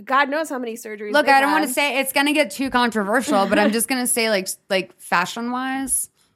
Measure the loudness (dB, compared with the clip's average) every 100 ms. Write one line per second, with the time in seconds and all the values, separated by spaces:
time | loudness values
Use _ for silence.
0 | 0 2 2 -2 -4 -6 -8 -10 -12 -12
1 | 0 2 4 4 4 2 0 0 0 0
2 | -2 0 2 2 0 -2 -2 0 0 0
3 | 0 0 2 2 2 4 2 2 0 -2
4 | -2 0 0 0 -2 -10 -4 -4 -4 _
5 | -2 0 0 -4 -6 -6 -6 -6 -4 -6
6 | -6 _ _